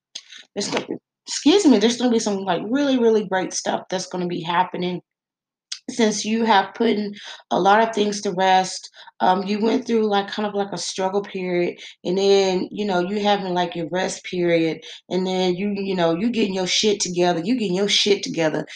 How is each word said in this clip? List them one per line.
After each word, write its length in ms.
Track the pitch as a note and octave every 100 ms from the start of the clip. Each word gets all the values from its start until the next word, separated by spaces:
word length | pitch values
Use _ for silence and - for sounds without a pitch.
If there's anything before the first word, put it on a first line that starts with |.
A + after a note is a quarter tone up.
| _ - - - -
there's 160 | G3+ G3+
gonna, 160 | C4 - - _ _ -
excuse 400 | - C#4 G4+ E4
me, 120 | G#3+
there's 200 | A3+ A#3+
gonna 120 | B3
be 80 | A3+
some, 260 | G#3+ G3
like, 180 | F#3+ E3+ G#3
really, 280 | C4+ C#4+ B3+
really 280 | A#3 A3 F3+
great 260 | F#3 F3
stuff 300 | - - - -
that's 160 | F#3 -
gonna 200 | F#3 F3+
be 140 | E3+
happening. 600 | D#3+ F3 F3+ F3 F3+ F3 _ _ _ _ _ _ - - -
Since 340 | - G#3+ G#3+
you 200 | G#3+ A3+
have 300 | A3+ G3 F#3+
put 160 | - A#3
in 240 | G#3 G#3 G#3 - - -
a 100 | -
lot 220 | F#3+ G#3+
of 120 | A3+
things 260 | G#3+ G#3 G3+
to 100 | G3+
rest, 580 | F3+ F#3+ F#3 F#3 - - - - -
um, 240 | F#3 F#3+
you 160 | F#3+ G#3
went 260 | A3+ C4 B3
through, 220 | A3+ G#3+
like, 200 | G3+ G3
kind 180 | - G#3+
of 80 |
like 180 | G3+ G3
a 60 | F3+
struggle 440 | - - F#3+ G3
period, 560 | G3 F#3+ F3+ F3 F3 - - -
and 120 | - F#3
then, 520 | G3 G3 F#3+ F#3 -
you 140 | G3 G#3
know, 140 | F3+
you 200 | F3+ G#3
having, 320 | G3+ G3+ F#3+
like, 220 | F3 F3 F3
your 120 | D#3+
rest 340 | F3+ F#3 -
period, 580 | - F3+ F3 E3+ E3 D#3 - - -
and 160 | F3+ F#3
then 280 | F#3 F#3 F3
you, 160 | G3+ G3+
you 180 | G3
know, 200 | F#3 E3
you 160 | E3 A#3
getting 240 | A3+ G#3
your 120 | F#3+ F3+
shit 340 | - G#3+ G3+
together, 400 | F3+ F3 F3 E3+
you 180 | F3 B3+
getting 180 | G3+ F3+
your 120 | G3+
shit 340 | - G#3 G3
together, 440 | - E3 D#3+ D#3 E3